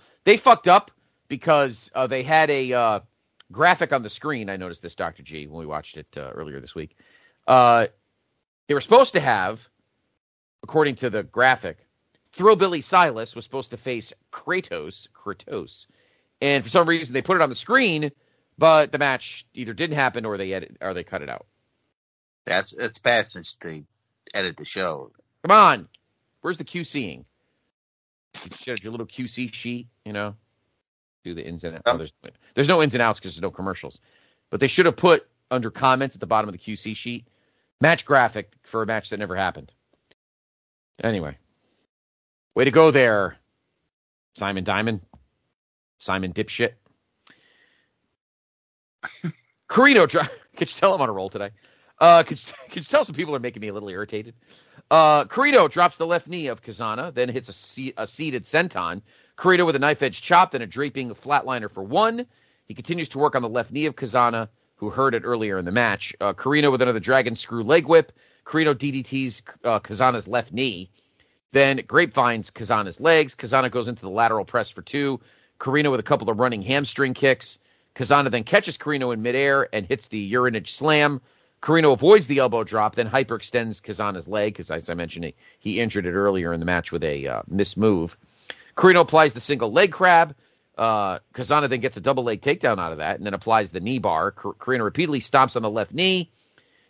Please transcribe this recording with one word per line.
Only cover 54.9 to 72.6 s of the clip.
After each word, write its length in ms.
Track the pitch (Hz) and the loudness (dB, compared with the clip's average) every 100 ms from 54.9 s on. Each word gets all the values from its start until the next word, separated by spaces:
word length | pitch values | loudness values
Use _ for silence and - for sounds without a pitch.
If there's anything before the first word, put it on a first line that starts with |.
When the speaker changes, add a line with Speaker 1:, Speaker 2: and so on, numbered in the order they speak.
Speaker 1:
Uh, 340 | 160 156 147 143 | 6 6 4 2
Corino 440 | - 285 262 156 | 0 4 6 4
drops 260 | 165 175 - | 4 0 0
the 80 | 165 | -4
left 200 | 170 143 | -4 -4
knee 220 | 175 143 | -8 -8
of 140 | 110 | -8
Kazana, 520 | - 104 113 110 170 | -12 -10 -8 -6 -6
then 140 | 123 123 | -4 -4
hits 200 | 123 120 | -4 -10
a 40 | |
se-, 420 | 98 - - 131 - | -16 -16 -14 -12 -10
a 100 | 110 | -10
seated 360 | - 156 127 | -8 -6 -6
senton. 600 | - 156 180 95 85 92 - _ _ - | -2 -2 -2 -4 -8 -8 -14 _ _ -2
Corino 260 | 180 180 | 4 4
with 120 | 170 139 | 4 2
a 20 | |
knife 240 | 143 151 | 0 0
edge 180 | 135 - | -2 -4
chop, 300 | - 175 180 | 2 4 4
then 100 | 127 | 0
a 60 | 110 | -8
draping 440 | 117 143 139 127 | -6 -6 -6 -10
flatliner 560 | 104 135 143 127 123 104 | -10 -2 -2 0 -6 -8
for 120 | - | -10
one. 420 | 98 160 220 233 247 _ _ _ - | -4 0 0 0 -10 _ _ _ -20
He 80 | |
continues 340 | 113 123 170 160 | -14 -8 -8 -6
to 80 | 135 | 0
work 180 | 147 131 | 0 2
on 60 | |
the 60 | 117 | -2
left 220 | 120 117 | -4 -6
knee 160 | 131 151 | -4 -6
of 100 | - | -6
Kazana, 520 | 127 123 120 117 110 _ _ _ | -2 2 2 0 -6 _ _ _
who 140 | 104 | -6
heard 240 | 101 135 | 0 0
it 80 | 117 | 0
earlier 320 | - 117 107 95 | -2 -4 -2 -4
in 80 | |
the 80 | 87 | -2
match. 420 | 110 117 98 - - | 0 0 -2 -8 -4
Uh, 120 | 101 | -4
Corino 380 | 92 131 147 147 | -2 0 2 4
with 100 | 131 | 4
another 180 | 123 113 | 2 0
dragon 340 | 92 131 120 | 0 0 0
screw 280 | - - 117 | -6 -8 -6
leg 240 | 110 165 151 | 2 2 6
whip. 240 | 165 156 _ _ _ | 4 4 _ _ _
Corino 320 | - 156 151 131 | -6 -2 0 0
D 140 | 143 | -4
D 120 | 135 | -6
Ts, 360 | 123 135 131 - - - | -6 -6 -6 -10 -18 -8
uh, 160 | 117 107 | -4 -4
Kazana's 480 | - 104 131 120 101 | -4 -2 0 0 -4
left 260 | 120 - | -4 -4
knee. 380 | 113 131 87 92 _ _ _ _ _ _ | -4 -6 -6 -14 _ _ _ _ _ _
Then 300 | 135 139 131 - | 4 4 2 0
grapevines 640 | 147 175 - 120 113 101 | 2 2 2 0 -2 -8
Kazana's 500 | - | -10